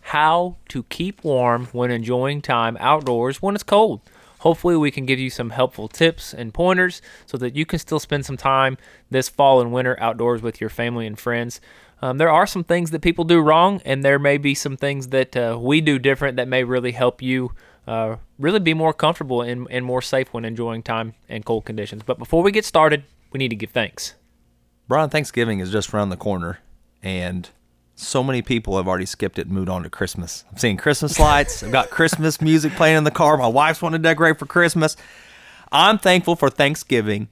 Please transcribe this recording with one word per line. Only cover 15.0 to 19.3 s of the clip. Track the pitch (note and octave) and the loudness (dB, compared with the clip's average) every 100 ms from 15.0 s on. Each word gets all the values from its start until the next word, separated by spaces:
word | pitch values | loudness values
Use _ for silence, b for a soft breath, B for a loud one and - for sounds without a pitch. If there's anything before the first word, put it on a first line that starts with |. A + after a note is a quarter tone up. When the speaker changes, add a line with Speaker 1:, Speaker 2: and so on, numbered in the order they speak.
| B2+ | -2
Speaker 1:
that, | C3+ C3 B2+ | -2 0 -2
uh, | A#2 A#2 | -2 -2
we | B2 D#3 | 2 2
do | D3+ C3+ | 2 2
different | C3+ C3 C#3 B2+ | 2 0 -2 -4
that | B2+ | -2
may | B2+ | -2
really | B2 B2+ B2 | 0 -2 -2
help | A#2 B2 - | 0 -2 0
you, | B2+ C3 B2 - b b - | -4 -2 -4 -10 b b -8
uh, | A2+ A2 A2 - - | -6 -4 -8 -16 -4
really | C#3+ G#3+ | 0 2
be | E3 | 0
more | D#3+ D#3+ - | 2 0 2
comfortable | D#3 E3+ C#3+ | -2 -2 -4